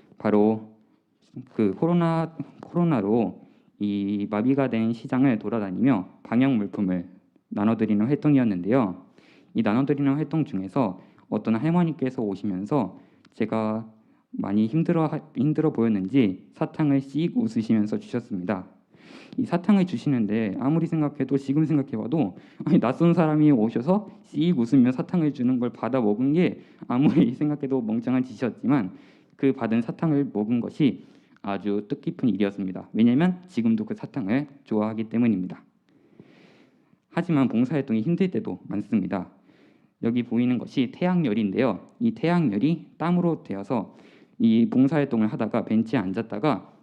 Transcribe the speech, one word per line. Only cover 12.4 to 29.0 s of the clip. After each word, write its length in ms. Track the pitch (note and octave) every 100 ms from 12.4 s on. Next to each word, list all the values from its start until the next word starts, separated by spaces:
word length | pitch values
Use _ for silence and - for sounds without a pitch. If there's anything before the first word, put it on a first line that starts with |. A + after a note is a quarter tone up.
| G#2+ F#2 G2+ D3 G2+ - - _ _
제가 560 | - G#2+ A2 A2 A2 A2 _ _ _ _
많이 360 | - G2 G#2 A2
힘들어 400 | D#3+ E3+ E3+ D#3
하-, 160 | D3+ -
힘들어 380 | - C#3+ D3+ D#3
보였는지 760 | A#2 A2+ G#2 F#2 C3+ G#2+ F#2 -
사탕을 480 | - D#3+ - D3+ C#3
씩 340 | C3 C#3+ E3+
웃으시면서 640 | - A2+ - G#2+ A2 G#2 G#2+
주셨습니다. 680 | - A#2+ - F#2+ F2+ F#2 F#2 _ _ - - - - -
이 80 |
사탕을 420 | - F3 F3+ G3+ F3+
주시는데 680 | - - B2+ G2+ A2 A2 F#2
아무리 280 | B2+ E3 E3+
생각해도, 520 | D#3+ D3 D3 C3+ C#3+
지금 260 | C#3 C#3+
생각해봐도 720 | D#3 D3+ C3+ A2+ A2 D#3+ G2+ - - -
'아니, 160 | - -
낯선 340 | A2 - E3+
사람이 380 | E3+ D#3 D3+ D3+
오셔서 580 | C3+ A2 A2+ C3+ G3 G#3+ -
씩 340 | - C#3+ E3 D3
웃으며 340 | A2+ C#3 B2
사탕을 400 | B2+ - F3+ D3+
주는 260 | C3+ B2 B2+
걸 120 | A#2+
받아 300 | - A2+ C3
먹은 320 | G#2+ G#2 C3+
게 280 | D#3 D#3 - - - -
아무리 460 | B2 D3+ - D3
<laughs> 20 |
생각해도 460 | B2 D3+ D3 C3+ C3
멍청한 420 | A2 A2+ B2+ B2+
짓이었지만 680 | B2+ G#2+ A#2 - G#2+ C#3 F#2 -